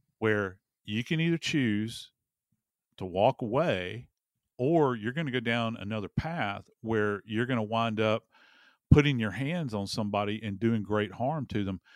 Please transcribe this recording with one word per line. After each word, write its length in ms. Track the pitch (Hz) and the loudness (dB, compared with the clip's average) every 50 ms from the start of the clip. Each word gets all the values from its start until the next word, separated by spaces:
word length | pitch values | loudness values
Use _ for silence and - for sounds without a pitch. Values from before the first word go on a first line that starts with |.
| _ _ _ _ | _ _ _ _
where 380 | 110 110 107 104 101 95 92 - _ _ _ _ _ | 0 2 2 2 0 -4 -6 -12 _ _ _ _ _
you 200 | - 104 110 123 | -6 -4 -4 -2
can 160 | - 175 160 | -2 0 0
either 180 | 165 170 170 160 | 2 0 0 0
choose 720 | - - - 151 131 113 104 104 107 113 117 - - - _ _ _ _ _ _ _ _ _ _ _ _ _ _ _ _ _ | -2 -2 0 0 2 2 0 0 -2 -4 -8 -12 -16 -18 _ _ _ _ _ _ _ _ _ _ _ _ _ _ _ _ _
to 80 | - 98 | -12 -10
walk 360 | 92 85 92 104 127 131 - | -4 2 4 4 4 4 2
away 640 | 131 110 110 139 170 170 113 92 90 92 104 117 127 - _ _ _ _ _ _ _ _ _ | -4 -2 0 0 0 0 0 -2 -4 -6 -10 -12 -14 -18 _ _ _ _ _ _ _ _ _
or 400 | - 123 139 170 165 151 131 123 | -2 0 2 4 4 4 2 2
you're 160 | 113 104 117 | 0 -4 -4
gonna 180 | 127 160 165 139 | -4 -2 -4 -2
go 80 | 120 127 | -4 -2
down 380 | 113 117 117 120 117 113 113 - | -2 0 0 0 0 -2 -4 -6
another 300 | 98 101 110 110 98 87 | -6 -6 -4 -4 -6 -4
path 600 | - - - 160 170 170 117 101 101 101 - _ _ _ | -4 -6 -4 -4 -4 -4 -4 -4 -4 -8 -12 _ _ _
where 420 | - 110 113 107 107 104 101 98 - | -4 0 2 2 2 2 0 -4 -6
you're 220 | 107 110 110 123 | -4 -2 -2 0
gonna 160 | 120 131 117 | 0 0 -2
wind 380 | 107 104 113 113 117 113 107 107 | -2 -2 0 0 0 0 0 2
up 240 | 110 107 107 113 - _ _ _ - _ _ _ - - _ _ _ _ | 2 2 2 0 -2 _ _ _ -20 _ _ _ -20 -20 _ _ _ _
putting 280 | - 147 143 147 139 120 | 8 8 8 6 4 2
your 120 | 110 104 | 0 -2
hands 420 | 90 120 135 147 175 180 160 127 107 | -2 -4 -4 -4 -4 -4 -4 -4 -4
on 120 | 104 98 | -4 -4
somebody 540 | 98 - - 110 101 101 101 104 104 107 110 | -4 -4 -4 -2 0 0 0 0 -2 -4 -4
and 160 | 110 107 98 92 | -4 -6 -4 0
doing 240 | 113 113 117 110 | 2 2 2 2
great 300 | 98 95 104 104 104 95 | 0 0 0 0 0 -2
harm 320 | 92 87 117 135 160 156 123 | -4 -4 -4 -4 -2 -4 -6
to 180 | - - 104 | -4 -4 -2
them. 160 | 101 95 95 - - _ - | -2 -2 -4 -6 -10 _ -20